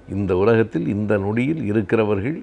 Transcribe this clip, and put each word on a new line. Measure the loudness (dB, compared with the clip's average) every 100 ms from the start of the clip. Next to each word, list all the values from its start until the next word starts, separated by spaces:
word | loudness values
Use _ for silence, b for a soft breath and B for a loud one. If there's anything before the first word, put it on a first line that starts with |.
| -10
இந்த | -4 0 2
உலகத்தில் | 4 4 2 -2 -2
இந்த | -2 0 0
நொடியில் | 0 -2 -2 -2
இருக்கிறவர்கள் | -2 -2 0 0 2 0 -2 -6